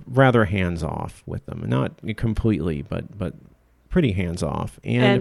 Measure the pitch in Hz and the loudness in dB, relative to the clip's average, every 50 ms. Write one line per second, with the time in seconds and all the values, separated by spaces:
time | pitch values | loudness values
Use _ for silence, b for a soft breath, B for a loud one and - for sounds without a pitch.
0 | - - 123 131 135 131 117 117 107 82 104 98 90 90 85 80 82 76 78 76 | -8 0 4 6 6 6 6 6 4 2 2 0 0 0 -2 -2 -4 -4 -4 -6
1 | 78 - - - - - - - - - - - - 113 123 131 127 - - - | -8 -8 -10 -14 -12 -10 -10 -10 -10 -10 -12 -8 -4 -2 0 0 0 -2 -4 -8
2 | - - 104 - - 113 107 - - 113 107 73 78 87 78 71 69 - 85 85 | -8 -10 -6 -2 -2 -2 0 0 0 2 2 2 0 -2 -4 -4 -6 -6 -8 -8
3 | 80 - - 98 92 78 - - - - _ _ _ _ _ _ _ - - 180 | -8 -10 -10 -8 -8 -8 -8 -12 -18 -20 _ _ _ _ _ _ _ -2 0 2
4 | 165 117 90 98 92 85 85 90 85 73 73 78 85 - - - - - 117 123 | 2 2 0 0 -2 -2 -4 -4 -4 -4 -4 -4 -6 -6 -10 -10 -6 -2 2 4
5 | 127 123 123 - | 4 4 4 2